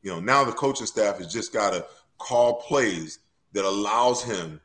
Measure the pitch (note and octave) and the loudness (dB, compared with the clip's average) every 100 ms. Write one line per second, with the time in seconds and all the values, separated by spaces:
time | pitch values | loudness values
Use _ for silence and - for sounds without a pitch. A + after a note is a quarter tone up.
0 | G2 F2 F#2+ C#3 C3 - C#3 C3 A2 - | -6 -6 2 4 2 0 -2 -2 -6 0
1 | G#2 G2 F2 G#2+ G#2 A2+ G2+ F#2 E2+ - | 0 0 -6 -8 -6 0 0 0 -8 -18
2 | _ _ - A#2+ A#2+ A#2 - C#3+ A#2 F2 | _ _ 0 4 4 2 0 2 2 0
3 | D#2+ - _ _ _ G2+ F#2+ G2+ G#2 A2 | -8 -14 _ _ _ -2 0 0 0 2
4 | B2 B2 A#2 G2+ E2 D2+ | 2 2 -2 -6 -6 -12